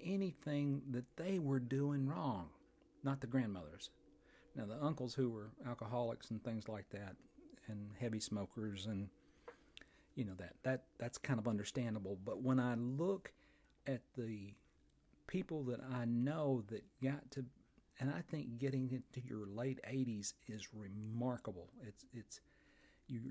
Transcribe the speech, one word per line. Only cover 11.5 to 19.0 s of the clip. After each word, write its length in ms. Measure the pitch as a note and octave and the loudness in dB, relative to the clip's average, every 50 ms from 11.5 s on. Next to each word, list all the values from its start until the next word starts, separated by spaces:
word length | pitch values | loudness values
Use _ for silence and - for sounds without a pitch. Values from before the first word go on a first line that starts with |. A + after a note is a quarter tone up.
| A2 G#2 G#2 - - C#3 B2 A#2 G#2+ A2 G2 F#2+ G2+ F#2 F#2+ | 2 2 0 0 -2 0 0 0 0 -2 -2 -4 -4 -4 0
But 180 | A2 G#2 G2 | 0 2 6
when 180 | B2+ B2+ C3 C3 | 8 8 10 10
I 160 | B2 B2 A#2+ | 8 8 6
look 580 | A#2 A#2+ B2 C3 C#3 E3 F#3+ G3 F#3+ - - - - - - - - - - - _ _ | 4 4 2 4 4 6 6 4 4 0 -6 -14 -16 -20 -20 -20 -20 -20 -20 -20 _ _
at 160 | - C3+ A#2 - - - B2+ | -2 0 0 -2 -6 -4 -2
the 360 | A#2 A2+ A2 G#2 G2 G2+ G2+ - - - _ _ - - _ _ _ _ - - _ - | -2 -2 -2 -4 -6 -8 -10 -14 -18 -20 _ _ -20 -20 _ _ _ _ -20 -18 _ -2
people 360 | - F#3 F#3+ - E3 D#3 C#3 | -2 0 0 0 -2 -2 0
that 180 | B2 B2 C3+ - C3 B2+ | 0 -2 -2 -4 -4 -2
I 120 | B2 A#2+ | 0 2
know 580 | A#2 A#2+ A#2 B2 C#3 D#3 D#3+ D3+ C#3+ C3+ B2 G#2+ G2+ | 4 4 4 4 4 4 4 4 4 4 4 2 0
that 160 | A2+ G2+ - - - - C3 | -4 -6 -6 -10 -6 0 0
got 280 | C3 C#3+ D3 - - | 0 0 0 -4 -8
to, 120 | - C#3 B2+ B2+ - - - _ _ - _ _ _ - | -8 -6 -6 -6 -10 -16 -20 _ _ -20 _ _ _ -2
and 100 | B2+ C3+ | 0 0
I 120 | D#3 E3+ | 0 -2
think 380 | E3 - - D3+ - - A#2 A#2 | -4 -4 -4 -4 -4 -4 -4 -2
getting 300 | C3+ C3+ C3+ C3+ C3 B2+ | 0 0 2 2 2 0
into 360 | C3 B2+ | 0 -2